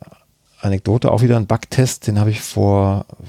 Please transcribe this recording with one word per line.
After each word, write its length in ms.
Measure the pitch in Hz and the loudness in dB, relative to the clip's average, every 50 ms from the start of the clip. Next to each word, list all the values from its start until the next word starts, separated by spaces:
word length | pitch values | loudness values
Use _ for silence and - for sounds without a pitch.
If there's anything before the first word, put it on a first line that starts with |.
| - - - _ _ _ _ _ _ _ _ _ | -16 -20 -20 _ _ _ _ _ _ _ _ _
Anekdote, 500 | - 101 98 95 - - 101 120 - - | -4 -2 -2 -2 0 0 0 2 2 2
auch 100 | - 104 | 2 4
wieder 160 | 123 117 120 117 | 4 2 2 2
ein 80 | 107 98 | 0 0
Backtest, 600 | 113 113 - - - - 127 123 - - - - | -2 -4 -4 -4 0 0 0 0 -2 -6 -4 -2
den 120 | 104 104 | 0 2
habe 120 | 104 107 | 2 0
ich 100 | 104 107 | 0 -2
vor 640 | - - - 104 101 101 101 98 98 98 98 101 - - - - - | -6 -6 -2 0 2 2 2 2 2 0 0 -2 -6 -10 -16 -20 -20